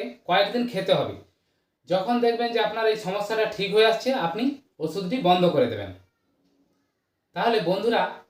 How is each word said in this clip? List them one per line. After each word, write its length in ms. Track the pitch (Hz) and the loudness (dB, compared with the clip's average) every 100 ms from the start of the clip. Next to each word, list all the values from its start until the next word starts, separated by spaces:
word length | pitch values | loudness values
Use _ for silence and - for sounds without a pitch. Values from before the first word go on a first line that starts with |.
| 247 - - | -8 -10 0
কয়েকদিন 380 | 185 - 240 - | 2 2 0 -4
খেতে 260 | 185 175 | -2 0
হবে। 220 | 156 120 90 - _ _ _ _ _ - | 0 0 -8 -18 _ _ _ _ _ -2
যখন 260 | 180 233 240 | -2 0 2
দেখবেন 300 | 240 233 233 | 2 2 0
যে 80 | 233 | 0
আপনার 260 | 214 220 220 | 0 0 0
এই 100 | 214 180 | 0 -2
সমস্যাটা 400 | 202 208 220 214 | -4 -2 -2 -2
ঠিক 180 | - 190 | -2 0
হয়ে 160 | 208 226 | 4 4
আসছে, 180 | 226 247 | 2 0
আপনি 300 | 269 170 190 277 294 _ - | -2 -2 -2 -4 -4 _ -8
ওষুধটি 380 | 156 196 180 170 | -6 -6 -4 0
বন্ধ 220 | 175 180 175 147 | 2 4 4 2
করে 120 | 123 | 0
দেবেন। 220 | 104 95 - _ _ _ _ _ _ _ _ _ _ _ _ _ 170 | -2 -10 -14 _ _ _ _ _ _ _ _ _ _ _ _ _ -2
তাহলে 220 | 220 220 | 0 2
বন্ধুরা, 400 | 170 196 226 240 - - - | 2 0 0 0 0 -6 -20